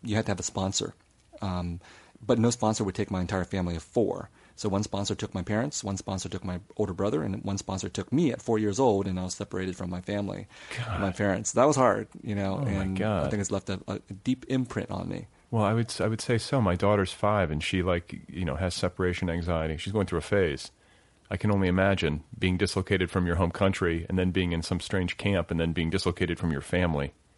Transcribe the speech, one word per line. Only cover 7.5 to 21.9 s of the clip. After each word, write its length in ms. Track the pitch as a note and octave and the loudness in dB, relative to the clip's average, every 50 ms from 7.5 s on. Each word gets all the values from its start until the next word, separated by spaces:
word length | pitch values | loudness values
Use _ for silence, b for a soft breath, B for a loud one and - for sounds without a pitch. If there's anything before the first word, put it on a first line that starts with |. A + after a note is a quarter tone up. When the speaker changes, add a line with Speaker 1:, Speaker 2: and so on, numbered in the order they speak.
| G2 F#2+ | -4 -4
Speaker 1:
sponsor 300 | - - F#2+ F#2+ - F#2 | -4 -6 -6 -6 -6 -6
took 240 | - - F#2+ - - | -6 -6 -4 0 0
me 180 | D3 F3 C3+ A#2 | 2 2 2 0
at 80 | - | -2
four 160 | - - A2+ | 0 0 2
years 220 | G#2+ G#2+ G#2 G2 A2+ | 2 2 2 2 4
old, 300 | C3+ B2 G#2 G2 F#2+ F#2+ | 4 4 4 4 2 0
and 100 | F#2 F2+ | -2 -2
I 60 | F#2 | -4
was 100 | F#2 - | -6 -6
separated 420 | - G#2 - - F#2+ F#2 F#2 F2+ | -8 -8 -6 -4 -4 -4 -4 -4
from 140 | - F#2 F2+ | -6 -6 -6
my 100 | F2+ F2+ | -6 -6
family, 460 | F2+ - G#2 G2+ G2+ G2 G2 F#2+ G2 B B B B B B B | -6 -4 -4 -4 -4 -4 -6 -8 -10 B B B B B B B
Speaker 2:
God. 220 | A#2+ A#2 G2+ F2 | -6 -6 -4 -2
Speaker 1:
my 100 | G2+ F#2+ | -2 -2
parents. 400 | F#2 - G#2 G2+ F#2+ G2+ A2 - - | 0 0 2 2 2 0 -2 0 4
That 120 | A#2 B2+ | 4 6
was 80 | D3 D3 | 6 6
hard, 320 | C3 C3 A#2 F#2+ G#2 A2 - - - - | 6 6 6 4 2 0 -6 -10 -10 -8
you 140 | - G#2 | -4 -2
know, 220 | G2+ G2 F#2+ G2 C#3 | -2 0 -2 -2 -2
Speaker 2:
Oh, 40 | C#3+ | 0
my 60 | A#2 | 0
Speaker 1:
and 260 | G2+ G2 F#2+ F#2+ F#2+ | 0 0 0 0 0
Speaker 2:
God. 300 | F#2+ G#2 A2 G#2 F2+ D2 | 0 0 0 0 0 0
Speaker 1:
I 40 | C2+ | 0
think 100 | A2 G#2 | 0 -2
it's 100 | G2 - | -2 -2
left 180 | G2+ G2 - - | -2 -4 -4 -4
a, 120 | G2 F#2 - - | -6 -6 -6 -8
a 100 | G2+ - - - G2 F#2+ - | -8 -8 -8 -12 -16 -6 -2
deep 240 | B2+ C3 C3 - - | -2 -2 -2 -2 -2
imprint 440 | C3 C3 B2+ A#2+ - G#2 - - G2 | -2 -2 -2 -2 -4 -4 -4 -4 -4
on 160 | F#2+ F2+ F2 | -4 -4 -6
me. 180 | F#2 F2+ - b b b b _ | -6 -8 -10 b b b b _
Speaker 2:
Well, 140 | - A2+ G#2+ | 0 2 4
I 100 | G2+ A2 | 4 4
would 120 | A#2 A#2 A2+ | 2 0 0
s-, 100 | - - | -2 0
I 60 | F#2 | 0
would 140 | G#2+ A2+ G#2+ | 0 0 -2
say 180 | - - A#2+ A2 | 0 0 0 0
so. 220 | - - - C3+ | 0 0 0 2
My 160 | A2+ F#2 F2 | 4 2 2
daughter's 360 | F2 G2+ G2+ G#2 G2+ F#2+ - - | 4 4 4 6 6 4 2 0
five, 380 | - - G#2 G#2+ G#2 F#2 D#2 | 0 2 2 4 4 2 2
and 100 | D2+ D2+ - | 0 -2 -2
she, 180 | - - F#2 E2+ | 0 0 2 2
like, 380 | F#2 F2 F2 - - - - - - | 2 0 0 -2 -6 -12 -14 -14 -12
you 160 | - E2+ F#2 | -6 -4 -2
know, 100 | D#2+ C2 | -2 -2
has 200 | D2+ F#2+ F2+ - | 0 -2 -2 0
separation 520 | - - - - - F#2 F2+ F2+ - F#2+ F2 | -2 -2 -2 0 0 0 0 0 0 -2 -2
anxiety. 480 | E2 F2 E2 F2+ E2+ D#2+ D#2+ D#2+ D#2 | -2 -2 0 0 0 0 0 -2 -4
She's 160 | D2 - F#2+ G2+ | -4 -6 -2 0
going 140 | G#2+ F#2+ | 0 0
through 140 | - - E2 | 0 0 -2
a 20 | - | 0
phase. 480 | - G#2 G2+ F#2 D#2+ C#2 C2+ - - b b b b b b b b b b b - G#2 | 2 2 4 4 2 0 -4 -8 -12 b b b b b b b b b b b -8 -4
I 40 | |
can 140 | F#2+ - G#2+ | 0 2 2
only 160 | G#2 G2 F#2+ | 4 4 4
imagine 560 | F2+ F2+ F#2 F#2+ G2 | 4 4 4 4 4